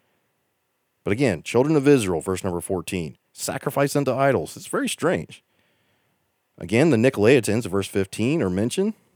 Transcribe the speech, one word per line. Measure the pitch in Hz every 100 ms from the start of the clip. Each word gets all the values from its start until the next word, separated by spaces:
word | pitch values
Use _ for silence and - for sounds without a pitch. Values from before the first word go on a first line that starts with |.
| _ _ _ _ _ _ _ _ _ _
But | -
again, | 107 139 85
children | - 117 139 156
of | 135
Israel, | 143 98 82
verse | 85 92
number | 98 87
fourteen, | - 95 82 95 78 - _
"Sacrifice | - - - - 143 143 147
unto | 135
idols." | 123 139 117 76 -
It's | -
very | 214 277
strange. | - - 120 - - _ _ _ _ _ _ _ _ _ _ _ -
Again, | 82 110 165
the | 120
Nicolaitans, | 123 120 104 139 107 107 95
verse | 95 95
fifteen, | 104 95 - 110 165
are | 101
mentioned. | 90 117 - 202 214 _